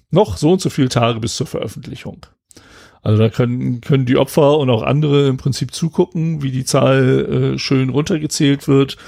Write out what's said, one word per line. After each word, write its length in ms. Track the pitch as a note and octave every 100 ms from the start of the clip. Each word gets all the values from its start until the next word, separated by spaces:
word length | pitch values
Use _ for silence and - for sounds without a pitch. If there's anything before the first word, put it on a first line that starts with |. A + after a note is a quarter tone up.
| -
Noch 280 | D#3 G#3+ F2
so 120 | D3
und 120 | F#3+
so 80 | D#3
viele 180 | - C3
Tage 320 | B2 A#2 A2+
bis 160 | A2 -
zur 100 | -
Veröffentlichung. 800 | - - - - - - - - _ _ - - - - _
Also 160 | G#2+ G#2+
da 100 | A2
können, 540 | - B2 B2 C3 B2
können 240 | - C#3 B2+
die 100 | C#3
Opfer 400 | C3+ - C#3+ D3+
und 140 | C3
auch 120 | A2+
andere 460 | - C#3+ D3+ C#3+ C#3
im 80 | C3
Prinzip 380 | C#3+ B2 C3
zugucken, 680 | - E3 - F3+ F3 D#3+ D#3
wie 80 | C#3
die 140 | B2+
Zahl, 880 | C3 C#3 C3 C3 C3 C3+ - C3+ C3+
äh, 40 | C3
schön 320 | - C3+ C3
runtergezählt 760 | C3 D#3 E3+ D3+ - C#3+ C#3 -
wird. 300 | C3+ C3+ -